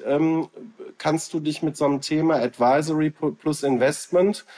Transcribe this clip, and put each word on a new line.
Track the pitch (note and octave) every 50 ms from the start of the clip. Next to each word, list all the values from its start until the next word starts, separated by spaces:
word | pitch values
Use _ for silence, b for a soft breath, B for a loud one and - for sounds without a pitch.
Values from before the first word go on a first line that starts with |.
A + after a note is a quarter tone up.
| -
ähm, | - C#3 D3 D#3+ D#3+ D#3+ D#3+ D#3 - - - B2 A2+ - - - - - -
kannst | - D#3 D#3 D#3+ - - -
du | E3
dich | D3+ D3+ D3 - -
mit | D#3 D3+
so | - D3+
einem | C#3+ C#3+ C3+
Thema | C#3 - D#3 D#3 D#3 E3 D#3+
Advisory | C3+ A#2 B2 - - A#2+ B2 C3+ D3 D#3 D#3 D#3 D#3 D#3 D#3
pu-, | D3+ - - D3 -
plus | - - D#3 D3 - -
Investment, | C#3 C3+ A#2+ B2 C#3 D3+ - - - - F3 F#3 G3+ G#3 - - B B